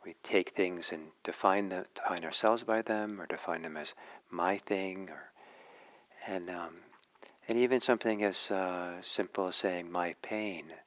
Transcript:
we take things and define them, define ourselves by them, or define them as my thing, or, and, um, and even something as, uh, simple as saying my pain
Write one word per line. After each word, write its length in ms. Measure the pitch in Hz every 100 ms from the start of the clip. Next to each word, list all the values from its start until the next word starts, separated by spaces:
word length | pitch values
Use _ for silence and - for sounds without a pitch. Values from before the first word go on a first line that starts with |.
we 120 | - 82
take 280 | - 104 90
things 400 | - 92 90 82
and 160 | 85 78 -
define 460 | - 85 101 95 101
them, 160 | 90 -
define 300 | - - 90
ourselves 380 | 82 78 110 117
by 200 | 113 110
them, 380 | 110 107 107 104
or 60 | 85
define 360 | 80 - 80
them 140 | 82 78
as 180 | 76 - - - _
my 280 | 87 87 98
thing, 520 | - 98 95 92 95
or, 220 | 76 - _ - - - - - - _ - -
and, 220 | 95 87
um, 280 | 87 85 85 - - _ _ - - -
and 100 | 113
even 220 | 123 127
something 420 | - 120 117 107
as, 280 | 104 92 -
uh, 520 | 98 92 90 90 87
simple 460 | 90 - 92 - 98
as 80 | 110
saying 340 | 101 90 85
my 240 | 87 87 80
pain 500 | - 107 107 87 78 82